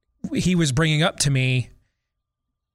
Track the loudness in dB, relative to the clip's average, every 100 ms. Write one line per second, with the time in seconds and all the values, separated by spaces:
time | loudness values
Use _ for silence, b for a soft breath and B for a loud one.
0 | _ _ -8 -2 0 0 0 0 0 2
1 | 0 0 -2 0 0 0 -4 -12 _ _
2 | _ _ _ _ _ _ _